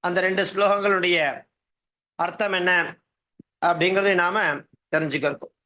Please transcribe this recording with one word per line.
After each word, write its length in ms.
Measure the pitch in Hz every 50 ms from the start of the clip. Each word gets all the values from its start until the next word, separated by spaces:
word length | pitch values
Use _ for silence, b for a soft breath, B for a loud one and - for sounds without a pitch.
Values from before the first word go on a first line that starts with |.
| -
அந்த 140 | 180 175 185
ரெண்டு 220 | 185 185 190 196 190
ஸ்லோகங்களுடைய 720 | - - 190 202 196 202 202 196 208 196 185 175 180 175 165 151 139 123 - - _ _ _ _ _ _ _ _ _ _ _ _ _ _ -
அர்த்தம் 380 | 170 175 175 - 214 202 190 180
என்ன 120 | 175 185 180 175 165 170 - _ _ _ _ _ _ _ _ _ - _ _ _ -
அப்படிங்கிறதை 500 | 175 170 160 165 185 190 196 196 202 190 180 175
நாம 140 | 180 190 214 196 160 143 139 - _ _ _ _ _
தெரிஞ்சுக்க 340 | - 156 160 151 135 147 139 143
இருக்கோம். 240 | 139 - - - _ _ _